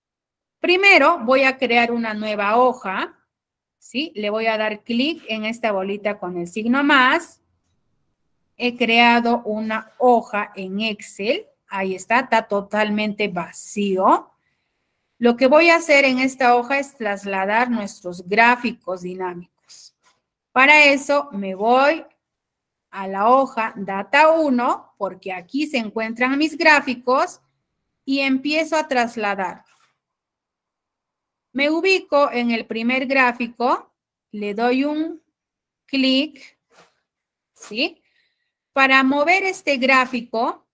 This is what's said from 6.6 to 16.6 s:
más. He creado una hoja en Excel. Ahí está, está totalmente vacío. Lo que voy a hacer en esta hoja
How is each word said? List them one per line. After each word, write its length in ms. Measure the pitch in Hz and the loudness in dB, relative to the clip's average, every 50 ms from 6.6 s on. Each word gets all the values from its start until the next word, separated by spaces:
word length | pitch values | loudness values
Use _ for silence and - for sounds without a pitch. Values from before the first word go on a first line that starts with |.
| 220 233 247 277 285 | -2 0 0 2 4
más. 580 | 285 294 269 254 254 294 339 339 - - _ _ _ _ _ _ _ _ _ _ _ _ _ _ _ _ _ _ _ _ _ _ _ _ | 4 6 6 6 4 2 0 -2 -6 -12 _ _ _ _ _ _ _ _ _ _ _ _ _ _ _ _ _ _ _ _ _ _ _ _
He 180 | - 233 247 240 | -4 -4 -4 -2
creado 680 | 240 240 226 233 233 240 233 233 240 233 233 233 - - | -2 0 2 4 6 6 6 6 4 2 2 0 0 -2
una 500 | 208 214 214 220 220 220 220 220 - _ | -6 -6 -6 -4 -4 -6 -6 -8 -10 _
hoja 540 | - 254 247 240 233 233 - - 202 208 - - | 2 4 4 4 4 2 -2 -6 -6 -6 -6 -8
en 260 | 196 190 190 190 202 | -12 -10 -8 -6 -4
Excel. 640 | 220 220 208 - - - - - 196 226 294 403 440 _ _ _ _ | -4 -4 -6 -6 -6 -8 -6 -6 -4 -4 -4 -4 -6 _ _ _ _
Ahí 260 | - 196 196 190 190 190 | -12 -8 -6 -4 -4 -4
está, 280 | 185 - - 226 - | -6 -4 0 0 0
está 260 | 180 - 226 226 220 | 0 2 0 0 0
totalmente 800 | - 202 202 196 - - 208 214 214 208 208 214 214 202 - 208 | -2 -4 -6 -4 -4 -2 -2 -2 -2 -2 -4 -4 -4 -4 -4 -4
vacío. 1040 | 208 175 175 165 - - - - - - 208 202 196 190 185 190 233 320 415 - _ _ _ _ _ _ _ _ _ _ _ _ _ _ _ _ _ _ - | -4 -4 -8 -8 -6 -6 -4 -4 -2 -2 -2 -2 -2 0 2 2 2 2 2 0 _ _ _ _ _ _ _ _ _ _ _ _ _ _ _ _ _ _ 0
Lo 160 | 240 240 240 | 2 2 2
que 120 | 240 262 | 4 4
voy 220 | 262 294 302 339 339 | 6 6 6 6 6
a 60 | 330 | 4
hacer 280 | 339 330 - 294 277 277 | 4 4 4 4 4 4
en 160 | 262 254 254 | 2 2 0
esta 360 | 262 262 262 - 262 240 240 | 0 -2 -2 0 2 2 2
hoja 240 | 247 | 2